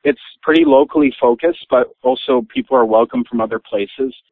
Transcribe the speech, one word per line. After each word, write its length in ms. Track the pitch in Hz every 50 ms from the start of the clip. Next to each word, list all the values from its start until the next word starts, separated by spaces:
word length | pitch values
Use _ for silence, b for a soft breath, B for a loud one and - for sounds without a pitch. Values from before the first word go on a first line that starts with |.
| _
It's 160 | - - - - - - _
pretty 220 | - - 156 160 165
locally 500 | 151 135 135 147 147 - 156 147 135 123 -
focused, 440 | - 123 120 113 - 170 170 - - _
but 240 | - 123 123 113 - _
also 440 | - 127 131 - - - 135 127 113 - -
people 220 | 135 120 - 135
are 100 | 127 117
welcome 380 | 110 110 110 117 - - 127 120
from 160 | - - 117
other 200 | 113 110 113 107
places. 540 | - - 117 101 101 101 - - 135 131 120 - _ _